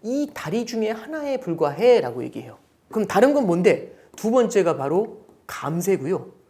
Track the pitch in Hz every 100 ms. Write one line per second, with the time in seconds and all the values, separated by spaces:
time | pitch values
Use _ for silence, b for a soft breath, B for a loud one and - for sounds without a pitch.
0 | 214 269 294 - 156 208 226 226 214 220
1 | - 311 285 262 226 170 147 139 240 240
2 | 131 117 123 113 117 - _ _ _ 220
3 | 196 190 254 285 220 170 185 147 - B
4 | B - 214 247 226 196 170 139 135 170
5 | 226 - - _ - - 135 165 175 185
6 | 131 185 - - _